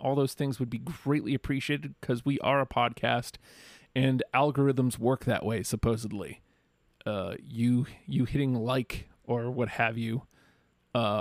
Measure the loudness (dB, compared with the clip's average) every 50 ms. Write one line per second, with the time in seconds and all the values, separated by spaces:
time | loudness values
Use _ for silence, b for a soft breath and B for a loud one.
0 | -2 0 2 2 2 0 0 -2 -2 -2 -2 -2 -4 -4 -4 -6 -6 -8 -10 -6
1 | -2 0 0 0 0 0 -2 -2 -2 -2 -4 -2 -2 -2 -4 -4 -4 -8 -14 -10
2 | -2 -2 -2 0 0 0 -2 0 2 2 2 2 2 0 2 0 0 0 0 -2
3 | 0 2 2 2 0 -4 -10 -16 B B B B B B B B B B B 2
4 | 2 4 4 2 0 0 2 2 2 4 4 4 4 4 4 4 2 2 2 2
5 | 2 2 2 2 2 0 0 0 0 -2 -2 -2 -2 -2 -2 0 2 2 0 0
6 | -2 -6 -6 -6 -8 -8 -12 -14 _ _ _ _ _ _ _ _ _ _ _ _
7 | -6 -4 -4 -4 -4 -4 -6 -10 -12 -10 -2 0 2 4 4 4 2 -2 -6 -16
8 | -10 -4 0 0 0 0 0 0 2 2 0 0 0 0 0 0 -2 -4 -6 -10
9 | -10 -12 -20 _ _ -4 -2 -2 -2 -4 -2 -2 -2 -2 0 0 0 0 0 -2
10 | -4 -2 -4 -4 -6 -8 b b b b b b b b b b _ _ -2 0
11 | 2 2 0 0